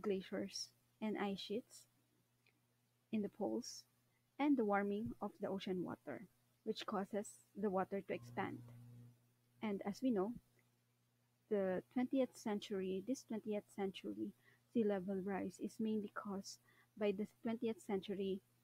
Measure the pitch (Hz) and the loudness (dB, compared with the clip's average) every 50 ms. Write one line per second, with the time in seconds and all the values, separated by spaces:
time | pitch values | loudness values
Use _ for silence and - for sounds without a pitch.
0 | 185 214 196 190 185 - - 196 202 196 - - - - _ _ _ _ _ - | 0 0 0 0 0 -2 -2 -2 -2 -2 -4 -6 -6 -8 _ _ _ _ _ -4
1 | 220 214 202 - 202 202 196 190 - - 202 233 - - - - - _ _ _ | -2 0 0 0 0 0 -2 -2 -4 -2 -4 -4 -4 -6 -16 -20 -20 _ _ _
2 | _ _ _ _ _ _ _ _ _ _ _ _ _ _ _ _ _ _ _ _ | _ _ _ _ _ _ _ _ _ _ _ _ _ _ _ _ _ _ _ _
3 | _ - - 220 202 208 - - 208 - - 220 247 - - - - _ _ _ | _ -2 0 0 0 0 -2 -2 -2 0 0 0 -2 -4 -8 -12 -14 _ _ _
4 | _ _ _ _ _ _ _ - 277 302 285 247 220 202 202 196 202 202 202 208 | _ _ _ _ _ _ _ 2 6 6 6 6 6 6 6 4 4 4 0 0
5 | 226 233 240 - - 208 - - 196 - 185 196 - 214 185 180 165 160 - - | -2 -4 -4 -4 -6 -6 -6 -4 -4 -2 -2 -2 -2 -2 0 0 0 -2 -4 -8
6 | - - 131 - 208 - _ _ _ _ _ _ - 220 214 - - - - 190 | -8 -8 -8 -8 -10 -14 _ _ _ _ _ _ -4 -4 -4 -4 -2 -2 -2 -2
7 | 196 - - 202 214 - - - - _ - - 196 214 185 190 185 - - 196 | -2 0 -2 -2 -2 -4 -10 -18 -20 _ -6 0 0 2 4 2 2 2 0 -4
8 | 185 - - 175 - - - - 190 - - - - - - - - - - - | -2 -2 -4 -4 -6 -6 -4 -2 -2 -2 -4 -6 -10 -14 -16 -18 -18 -18 -18 -18
9 | - - - _ _ _ _ _ _ _ _ - - 220 202 196 - 202 196 - | -18 -20 -20 _ _ _ _ _ _ _ _ -6 -2 -2 -2 0 -2 -2 -2 0
10 | - 262 240 190 180 214 240 - - _ _ _ _ _ _ _ _ _ _ _ | 2 2 4 4 4 2 0 -6 -10 _ _ _ _ _ _ _ _ _ _ _
11 | _ _ _ _ _ _ _ _ _ - 214 202 190 190 185 180 - _ - 247 | _ _ _ _ _ _ _ _ _ 0 2 2 4 4 2 0 -2 _ 0 0
12 | 254 254 - 269 254 247 - - - 233 208 202 - - 214 190 185 185 190 190 | 0 4 4 4 4 2 0 -4 -2 -2 -2 -2 -2 -2 -2 0 0 0 0 -2
13 | 196 220 262 - - - 226 214 - 214 208 208 196 - - - 196 196 196 - | 0 -2 -2 -2 -2 -4 -6 -4 -2 0 -2 -2 -2 -4 -4 -2 -2 -2 -2 -4
14 | - 208 202 208 220 208 - _ _ - - _ _ _ - 247 220 208 202 196 | -6 -6 -4 -4 -4 -6 -6 _ _ -20 -20 _ _ _ 2 4 6 6 4 2
15 | 180 196 196 190 180 202 196 185 196 196 - - - 208 - - 220 220 220 214 | 2 0 -2 -2 0 0 0 0 -2 -2 -4 -4 -6 -6 -2 0 0 2 2 0
16 | 202 208 - - - 214 196 190 196 - - - _ _ - - - _ - - | 0 -2 -6 -6 -4 -4 -4 -4 -4 -8 -12 -16 _ _ -20 -20 -20 _ -6 0
17 | 214 202 202 196 214 - - _ - 233 226 233 - 226 220 - - - 208 190 | 2 2 2 2 0 -4 -6 _ -4 -2 -2 0 0 0 0 -2 -2 0 0 0
18 | 190 - 202 185 202 196 185 202 - _ _ _ | 0 -2 -2 0 0 0 0 -2 -4 _ _ _